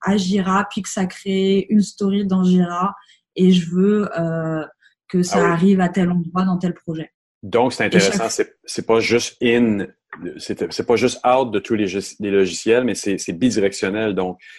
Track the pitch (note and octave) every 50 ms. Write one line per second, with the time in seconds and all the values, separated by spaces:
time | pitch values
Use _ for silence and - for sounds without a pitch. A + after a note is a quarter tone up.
0 | - F#3 G3+ G#3+ F#3+ F3+ G3+ G3+ F3+ F#3+ F#3+ G3 G#3 - - G#3 F#3+ - - G#3+
1 | F#3+ F#3 - - - G3 F#3+ F#3+ F#3+ F#3+ G3 G3 F#3+ - A3 G#3 F#3+ - - -
2 | G3+ G3 G3 G3+ G3+ F#3+ F#3 F#3+ F#3 F#3 F3+ F3+ F3 F3 F3 F3 F3+ G3+ G#3 -
3 | - _ _ _ _ _ - - F#3 F#3 F#3+ F3+ E3 E3 F3 F3+ F#3+ G3+ G#3 G#3+
4 | G3+ - - - E3+ E3 E3 E3 E3 D#3+ D#3+ D#3 D3+ - - _ _ _ _ _
5 | _ - - F3+ F3+ F3+ G3 G3 - F3 E3+ E3 F3+ G3 G3 F#3 F#3 F3 F#3 G3
6 | F3+ F3 F3+ F3 E3 D#3+ - F#3 F#3 F#3 F3+ F3 F#3 F3+ E3+ - - - D#3+ D#3+
7 | D3+ - _ _ _ _ _ _ - G2 F2+ A#2 B2 C3 - - A2+ G2+ - F#2
8 | G2 G2 F#2+ G3 A2+ A2+ - - G#2+ - _ _ _ - - - - - A2+ A#2
9 | A2 A2 A2+ A#2+ - - - - B2 A#2+ A#2 A#2+ A#2+ A2+ G#2 G2+ F#2 - - _
10 | _ - - - F#2 F2+ F#2+ - - - G2+ - F#2+ E2 - - A#2 - A#2+ A2
11 | A#2+ B2 - - - B2 B2+ C3 C3+ A#2+ G#2 G#2 - - A#2 G#2 G#2+ F#2+ F2 G2+
12 | G2 - - - G#2 G2+ G2 G2 F#2+ F2+ E2+ - - A2 A2+ B2 B2+ A#2+ F#2+ -
13 | - G2+ F#2+ F2 - - F2+ E2 B2+ B2 G#2+ A2 G2 G2 G2 - - F#2+ G2 A2
14 | A2 G#2+ G2 F#2 F#2 F#2 F2+ - - - -